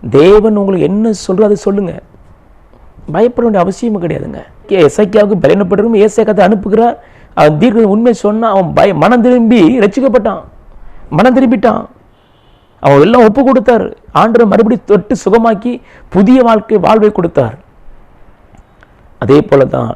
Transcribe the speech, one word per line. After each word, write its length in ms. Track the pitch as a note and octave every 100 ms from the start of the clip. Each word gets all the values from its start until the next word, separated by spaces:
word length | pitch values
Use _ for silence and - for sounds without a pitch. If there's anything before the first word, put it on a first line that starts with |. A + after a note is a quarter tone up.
| - B2
தேவன் 420 | E3 G#3 G#3+ G#3
உங்களுக்கு 280 | G3 F#3+ D3+
என்ன 220 | G3 A3+ G#3
சொல்றோ 200 | - F#3+ G#3+
அதை 100 | G3+ -
சொல்லுங்க, 260 | G3 F#3+ D#3+ - - - - _ - _ - - - -
பயப்பட 300 | D#3 A#3 B3
வேண்டிய 180 | A#3 G3+
அவசியமும் 380 | F3 F#3+ A#3+ G#3
கிடையாதுங்க. 360 | E3+ - - - - - - F#3+ D3+
எசேக்கியாவுக்கு 500 | - G#3 G#3 G#3 G3
பலனப்பட்டிருக்கும், 580 | C#3+ F3 G3+ G3+ A3+ A3
ஏசாயா 200 | G#3+ G#3
கர்த்தர் 240 | G#3+ G3 F#3
அனுப்புகிறார். 480 | G#3 G#3 G#3 A#3 - - - - -
அவன் 220 | D3+ D3+
தீர்க்க 320 | A#3 A3 A3
உண்மை 200 | G#3 A#3+ A#3
சொன்னா, 240 | G#3 G#3+ A3+
அவன் 180 | G3 F3 D3
பய-, 200 | G3+ E3+
மனம் 200 | E3 B3 A#3
திரும்பி 360 | B3 A3+ A#3+ E3+ B3+
ரட்சிக்கப்பட்டான், 580 | G3+ G3 C4 G#3 G#3+ E3+ - - - - - - - D3+
மனம் 180 | A3+ B3+
திரும்பிட்டான், 440 | C4 A#3+ - G1+ - _ _ _ _ _ _ _ _ _
அவன் 200 | - C#3 D#3+
எல்லாம் 200 | B3 A#3
ஒப்பு 140 | A3 C4
கொடுத்தாரு. 420 | C4+ A3+ A#3 F#3 - _ D#3
ஆண்டவர் 300 | G3+ A3+ A3+
மறுபடியும் 360 | G3 A3 A3+ -
தொட்டு 240 | G3+ - B3+
சுகமாக்கி 500 | - A3 A#3 G#3+ A#3+ A#3+ - - - F3
புதிய 240 | G3 C4 A#3
வாழ்க்கை, 280 | A3 G#3 G#3+ F3+
வாழ்வை 240 | A3 G#3
கொடுத்தார். 440 | G#3 E3+ - A#2+ A2 _ _ - - - _ - _ _ - _ _ _ _ - -
அதே 140 | F#2 C#3
போல 200 | - C#3+ C3
தான் 140 | C3 A#2